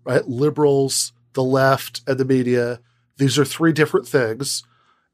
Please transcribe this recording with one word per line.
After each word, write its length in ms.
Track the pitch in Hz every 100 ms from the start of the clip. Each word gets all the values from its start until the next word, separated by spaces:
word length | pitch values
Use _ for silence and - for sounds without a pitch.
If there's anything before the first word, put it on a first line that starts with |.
right? 220 | - 127 -
Liberals, 880 | 123 147 143 147 139 135 - - _ _
the 100 | -
left, 600 | 131 135 135 135 - - -
and 120 | 135
the 60 |
media. 560 | 131 131 123 123 120 123 _ _ _ -
These 220 | 139 120
are 60 |
three 280 | 143 - 165
different 340 | 151 151 196 -
things. 560 | 143 113 113 139 - - _ _ _ _